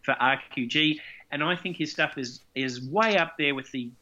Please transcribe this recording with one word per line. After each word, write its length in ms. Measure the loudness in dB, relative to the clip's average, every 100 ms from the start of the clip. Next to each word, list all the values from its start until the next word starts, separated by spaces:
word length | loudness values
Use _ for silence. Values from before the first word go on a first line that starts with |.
for 100 | 0
R 260 | 2 2 2 -2
Q 140 | -4 0
G. 340 | 2 2 2 -6 -18 -10
And 100 | -2
I 120 | 0 0
think 200 | -2 -4
his 140 | -4
stuff 260 | 0 -2 0
is, 240 | -8 -10 _ -4
is 260 | -4 -4
way 360 | -2 2 4 4
up 180 | 2 0
there 180 | 0 0
with 160 | -4
the 180 | -6 -8 -10